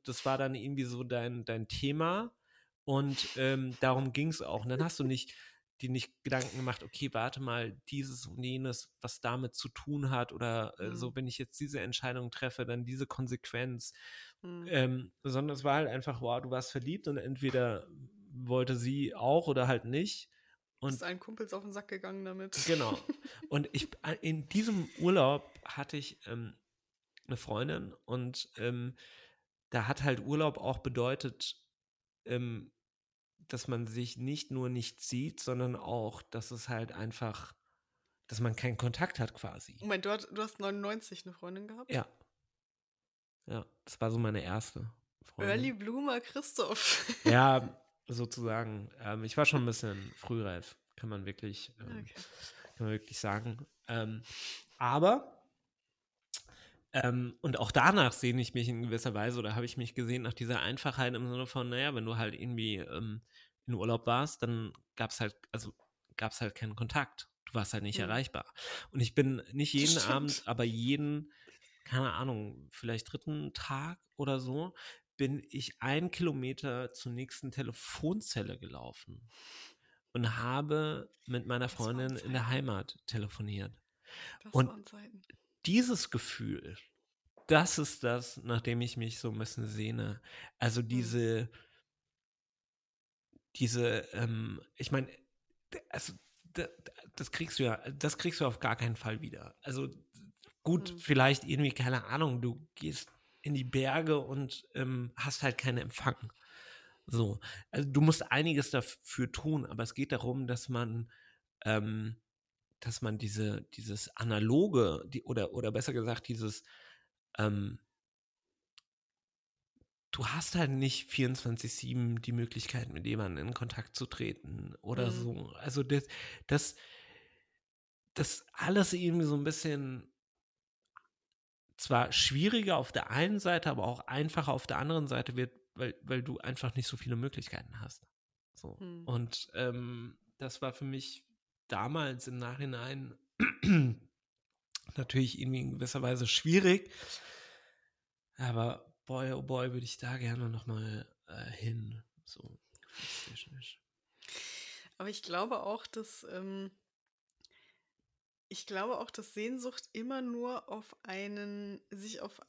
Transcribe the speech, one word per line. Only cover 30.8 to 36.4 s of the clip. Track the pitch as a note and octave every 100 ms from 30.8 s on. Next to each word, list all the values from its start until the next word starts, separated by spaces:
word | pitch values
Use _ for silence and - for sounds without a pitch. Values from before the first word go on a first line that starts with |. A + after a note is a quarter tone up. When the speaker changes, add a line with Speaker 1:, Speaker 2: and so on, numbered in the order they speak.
Speaker 1:
bedeutet, | C3 B2 B2 C#3 C3 - - - _ _ _ _ _ _ -
ähm, | B2 A#2+ A2+ - _ _ _ _ _ _ _
dass | - B2+ -
man | A#2+ A#2
sich | A2+ B2 -
nicht | C3 D3 -
nur | C3 B2+
nicht | B2 A#2+ -
sieht, | - B2 D3 -
sondern | - B2 B2 B2
auch, | - A#2 G#2+ -
dass | - A#2